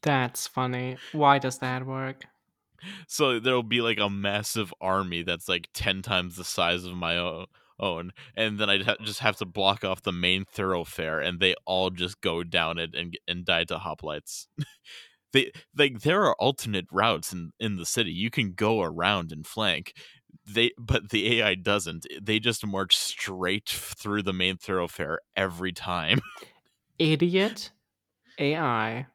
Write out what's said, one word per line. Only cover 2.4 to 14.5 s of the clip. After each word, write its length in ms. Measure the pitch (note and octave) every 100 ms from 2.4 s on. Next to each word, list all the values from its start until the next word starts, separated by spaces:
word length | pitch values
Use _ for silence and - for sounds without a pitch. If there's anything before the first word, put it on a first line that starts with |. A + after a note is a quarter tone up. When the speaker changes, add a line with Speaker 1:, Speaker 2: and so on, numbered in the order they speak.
| _ _ _ _ F3+ G3 E3
Speaker 2:
So 320 | - C#3+ A#2+
there'll 240 | A#2 B2+
be, 180 | A2+ A#2+
like, 180 | A#2 G#2+
a 100 | G2+
massive 640 | G2 G2+ G2+ G#2 A2+ F#2+ -
army 420 | F#2 F#2+ F#2+ E2+
that's, 260 | E2+ E2+ -
like, 200 | F2+ E2+
ten 300 | - G2 F#2+
times 320 | F#2+ F#2+ F2+ E2+
the 80 |
size 400 | F2+ - F2 F2+
of 100 | F2+
my 240 | F2+ E2+ E2+
o-, 280 | F2 D#2+ F#2 _ _ _
own, 340 | G2 E2 F2+ - - -
and 220 | A2 G#2
then 100 | G#2
I'd 140 | G2
ha-, 140 | G2+ G#2
just 200 | G#2+ G#2
have 160 | A#2+ G#2
to 80 |
block 400 | G2 F2 G2 G2+
off 180 | F#2+ F#2
the 100 | -
main 320 | F2 F2+ F#2
thoroughfare, 760 | F#2+ - F#2+ F2+ E2+ - D#2+ D#2
and 180 | D2+ F2
they 160 | F#2+ F2+ -
all 240 | F#2 F#2
just 300 | F2+ F2+ -
go 220 | - E2
down 360 | F2 F2 E2 E2+
it 180 | E2 E2
and, 200 | E2+ E2+ -
and 160 | F2
die 180 | F2 E2+
to 160 | E2+ E2
hoplites. 680 | E2+ D#2 D#2 D2+ - - -